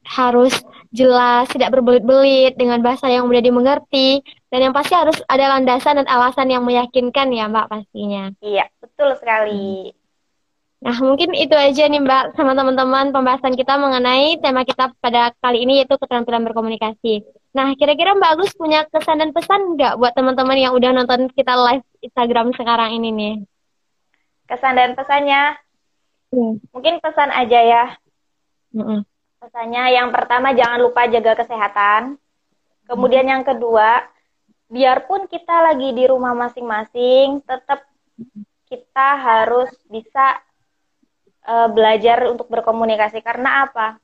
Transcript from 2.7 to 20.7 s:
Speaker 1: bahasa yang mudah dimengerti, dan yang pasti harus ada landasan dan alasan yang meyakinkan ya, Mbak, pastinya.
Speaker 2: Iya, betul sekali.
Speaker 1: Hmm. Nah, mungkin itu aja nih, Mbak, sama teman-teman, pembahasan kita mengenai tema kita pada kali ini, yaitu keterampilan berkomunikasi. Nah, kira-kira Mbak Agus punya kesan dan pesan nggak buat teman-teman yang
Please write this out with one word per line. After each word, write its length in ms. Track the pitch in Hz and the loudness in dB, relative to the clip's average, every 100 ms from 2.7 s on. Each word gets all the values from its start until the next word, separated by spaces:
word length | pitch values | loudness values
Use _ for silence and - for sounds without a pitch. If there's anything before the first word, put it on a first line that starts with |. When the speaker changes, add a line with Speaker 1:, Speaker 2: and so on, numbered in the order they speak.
| 240 | 0
Speaker 1:
bahasa 320 | 240 262 269 | 0 0 0
yang 160 | 247 247 | 0 2
mudah 160 | 240 | 2
dimengerti, 800 | 240 247 254 294 - 269 262 277 - - - | 4 2 2 0 -2 0 2 0 -4 -20 -6
dan 240 | 254 262 | 0 0
yang 20 | 269 | 0
pasti 200 | 294 359 | 0 2
harus 240 | 311 311 - | 2 0 0
ada 240 | 262 269 269 | 0 2 2
landasan 440 | 262 247 294 294 | 2 0 2 0
dan 80 | 269 | 2
alasan 400 | 254 247 269 262 | 2 0 0 0
yang 160 | 254 | 0
meyakinkan 640 | 247 247 247 254 247 269 269 | 0 0 0 -2 -2 0 -2
ya, 240 | 233 214 | -2 -2
Mbak, 160 | 220 214 | -4 -4
pastinya. 640 | 214 208 208 208 202 190 196 | -8 -12 -10 -8 -8 -10 -12
Speaker 2:
Iya, 320 | 208 196 - _ | -4 -4 -4 _
betul 320 | 233 - 285 254 | -12 -4 -2 -2
sekali. 720 | 240 220 214 202 196 190 185 | -2 -2 -2 -4 -8 -10 -12
Speaker 1:
Hmm. 80 | - _ _ _ _ _ _ _ _ | -20 _ _ _ _ _ _ _ _
Nah, 120 | 233 240 | -6 -2
mungkin 360 | 262 277 349 - | 0 0 0 -2
itu 200 | 277 302 | 0 2
aja 360 | 277 277 294 | 2 2 2
nih, 80 | 294 | 2
Mbak, 400 | 269 262 - - | 0 0 0 -2
sama 160 | 269 262 | 0 0
teman-teman, 560 | 262 262 262 269 277 | 0 0 0 0 0
pembahasan 440 | 269 254 254 262 254 | 0 0 -2 -2 -2
kita 160 | 254 277 | -2 0
mengenai 640 | 277 254 247 254 294 330 | 0 0 0 2 0 0
tema 240 | 302 254 | -2 -2
kita 320 | 254 254 262 - | -2 -4 -4 -4
pada 320 | 247 240 240 - | -2 0 0 -2
kali 240 | 247 240 247 | -2 0 2
ini, 160 | 277 | 2
yaitu 120 | 262 269 | 2 -2
keterampilan 480 | 262 247 240 233 226 | -2 -4 -2 -4 -4
berkomunikasi. 800 | 226 220 226 220 220 226 214 208 _ _ | -4 -6 -6 -8 -6 -4 -4 -6 _ _
Nah, 240 | 269 269 269 | -4 -4 0
kira-kira 400 | 285 294 349 403 | 0 2 0 2
Mbak 160 | 349 311 | 2 2
Agus 160 | 392 - | -2 -4
punya 320 | 320 311 311 | -2 0 0
kesan 320 | 311 311 311 | -4 -2 -2
dan 160 | 311 339 | -2 -4
pesan 400 | 330 403 381 311 | 0 0 0 0
nggak 240 | 247 220 | 0 0
buat 160 | 247 240 | -2 0
teman-teman 400 | 262 262 262 269 | 0 0 0 2
yang 160 | 262 | 2